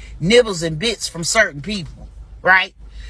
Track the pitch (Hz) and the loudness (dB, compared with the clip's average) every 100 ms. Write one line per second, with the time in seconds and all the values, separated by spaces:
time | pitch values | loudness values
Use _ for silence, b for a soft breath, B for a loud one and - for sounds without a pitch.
0 | B B 160 240 226 180 165 156 226 208 | B B 4 6 6 2 -4 -2 -4 -4
1 | - 165 165 220 202 143 139 208 147 - | -6 -6 -2 2 0 -2 -8 -8 -8 -14
2 | - - - - 180 185 190 - - B | -18 -18 -18 -2 4 4 2 -8 -18 B
3 | B | B